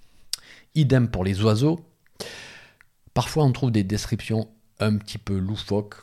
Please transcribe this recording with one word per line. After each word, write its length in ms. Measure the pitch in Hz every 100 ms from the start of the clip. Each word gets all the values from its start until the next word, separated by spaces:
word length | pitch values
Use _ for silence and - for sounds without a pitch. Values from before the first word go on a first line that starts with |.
| - - - - - - _
Idem 340 | 156 135 131 117
pour 160 | 92
les 180 | 92 98
oiseaux. 380 | 110 107 147 165 - _ _ - - - - - - _ _ _ _
Parfois, 300 | - 120 156
on 80 | 139
trouve 200 | 120 131
des 120 | 107
descriptions 640 | 95 104 - 110 - 110 107 _ _ -
un 160 | 107 104
petit 220 | - -
peu 180 | - 98
loufoques, 600 | 95 107 - 104 104 -